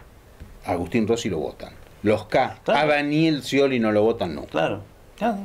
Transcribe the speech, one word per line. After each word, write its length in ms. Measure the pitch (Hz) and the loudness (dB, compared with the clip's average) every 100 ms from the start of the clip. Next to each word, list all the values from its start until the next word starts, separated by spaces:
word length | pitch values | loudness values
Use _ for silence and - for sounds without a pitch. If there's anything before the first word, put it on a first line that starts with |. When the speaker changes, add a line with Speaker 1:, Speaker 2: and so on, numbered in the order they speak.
| - - - - - - | -20 -20 -20 -20 -20 -12
Speaker 1:
Agustín 420 | - 87 87 117 107 | -6 -4 -2 0 0
Rossi 220 | 117 113 | 0 -2
lo 100 | 82 | -4
votan. 340 | 69 - - - - - | -6 -10 -16 -18 -20 -4
Los 220 | 98 104 | 0 0
K, 340 | - 143 123 - | 0 0 0 -2
Speaker 2:
Claro. 160 | - 143 | -2 2
Speaker 1:
a 160 | 151 147 | 2 2
Daniel 480 | 143 151 160 147 | 2 2 2 0
Scioli 340 | 120 135 139 127 | 0 2 2 2
no 140 | 110 | 2
lo 100 | 104 | 4
votan 320 | 107 113 92 | 2 2 -4
nunca. 160 | 73 65 | -6 -6
Speaker 2:
Claro. 320 | 151 156 101 101 - - | -2 -2 -2 -10 -20 -20
Claro, 240 | - 220 196 | -6 -4 -4